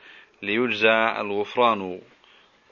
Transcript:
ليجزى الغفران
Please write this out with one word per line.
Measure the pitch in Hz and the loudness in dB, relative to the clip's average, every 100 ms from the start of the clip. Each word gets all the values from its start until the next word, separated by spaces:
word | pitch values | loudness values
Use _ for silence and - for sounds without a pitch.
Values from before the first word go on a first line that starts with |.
| - - - _ | -20 -20 -20 _
ليجزى | 101 107 123 107 110 113 113 107 | -4 -2 0 2 2 4 2 -2
الغفران | 107 101 104 - 120 107 95 92 - _ _ - _ _ _ | -4 -4 -4 0 2 2 -4 -10 -14 _ _ -20 _ _ _